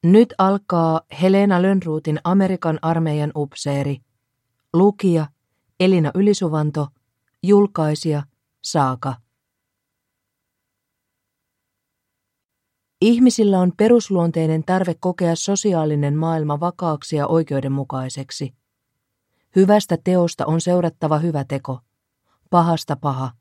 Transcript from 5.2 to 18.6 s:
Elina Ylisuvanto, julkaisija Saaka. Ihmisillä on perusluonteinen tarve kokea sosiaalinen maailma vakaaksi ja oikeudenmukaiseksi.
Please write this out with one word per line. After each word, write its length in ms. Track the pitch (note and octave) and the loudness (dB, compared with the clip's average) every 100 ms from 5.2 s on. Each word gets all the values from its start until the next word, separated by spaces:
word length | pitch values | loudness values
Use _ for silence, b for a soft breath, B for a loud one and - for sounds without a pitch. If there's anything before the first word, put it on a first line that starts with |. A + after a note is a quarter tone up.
| D3+ _ _ _ _ _ | -2 _ _ _ _ _
Elina 320 | F#3 F#3 D3+ F3 | 2 2 2 2
Ylisuvanto, 720 | G3+ G3+ F3 D#3 D3+ D3+ C#3+ _ _ _ _ _ | 2 2 0 -2 -2 -4 -6 _ _ _ _ _
julkaisija 800 | F3+ G3+ G3+ G3+ D#3 D3+ E3 D3 C#3+ _ _ _ | 2 4 4 0 -2 -2 -2 -4 -6 _ _ _
Saaka. 520 | - D#3+ C3 B2+ C3+ B2 _ _ _ _ _ _ _ _ _ _ _ _ _ _ _ _ _ _ _ _ _ _ _ _ _ _ _ _ _ _ _ _ _ _ _ _ _ _ | -6 -2 -2 -4 -10 -10 _ _ _ _ _ _ _ _ _ _ _ _ _ _ _ _ _ _ _ _ _ _ _ _ _ _ _ _ _ _ _ _ _ _ _ _ _ _
Ihmisillä 580 | G#3 A#3+ B3+ A#3 G#3 F#3 | 2 6 4 4 2 4
on 120 | F3+ - | 0 2
perusluonteinen 840 | G#3+ A#3+ - F#3+ E3+ E3 D#3+ D#3+ | 4 4 2 -2 0 -2 -2 -2
tarve 320 | D#3 F#3 F3+ E3 | -2 -2 -2 -4
kokea 360 | F#3 F3 F3 E3 | -6 -2 -2 -2
sosiaalinen 800 | - G3 G#3 E3+ D#3 D3 C#3+ D3 | -2 -2 0 0 0 -2 -2 -2
maailma 440 | E3 D#3+ D3+ D3 | -2 -2 -4 -4
vakaaksi 560 | F3 F3 F3 D3 - D#3 | -4 -4 -6 -6 -6 -4
ja 120 | C#3+ | 0
oikeudenmukaiseksi. 1300 | E3 D#3 C3+ C3+ C#3 C3+ C3 C3 - C3+ - C#3 _ | 0 0 -4 -4 -6 -6 -8 -10 -12 -14 -12 -12 _